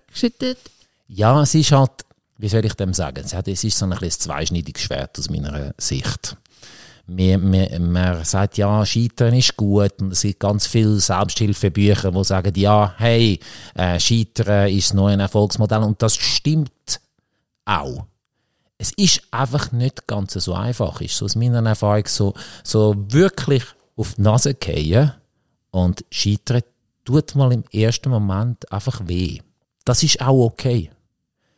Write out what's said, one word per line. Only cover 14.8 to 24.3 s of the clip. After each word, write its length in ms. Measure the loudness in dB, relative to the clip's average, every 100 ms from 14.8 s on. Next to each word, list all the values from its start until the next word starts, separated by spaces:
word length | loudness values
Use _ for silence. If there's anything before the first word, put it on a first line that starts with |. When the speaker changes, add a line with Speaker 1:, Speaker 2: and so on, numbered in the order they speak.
| 2
Speaker 2:
noch 140 | 2 2
ein 140 | 2
Erfolgsmodell 640 | 0 0 0 0 0 0
und 200 | 0 0
das 140 | 0 0
stimmt 840 | -2 -2 0 0 -2 _ -10 -10 _ _ _ _ _ _
auch. 400 | -4 -4 -4 -10 -14 _ _ _ _ _ _ -8
Es 160 | -6
ist 300 | 0 2 2 -2
einfach 420 | -4 -2 -2 -2
nicht 340 | -2 -2 -4 -6
ganz 280 | -6 -6
so 180 | -4 -4
einfach, 480 | -4 -4 -4 -4 -6
ist 160 | -8 -6
so 80 |
aus 100 | -4
meiner 320 | 0 0 2 0
Erfahrung 400 | 0 2 0 0
so, 280 | 0 -2 -2 -12 -10
so 320 | -2 2 2 2 0
wirklich 560 | 2 2 2 0 -2 -2 -14 _ -8
auf 180 | -6
die 80 | 2
Nase 340 | 4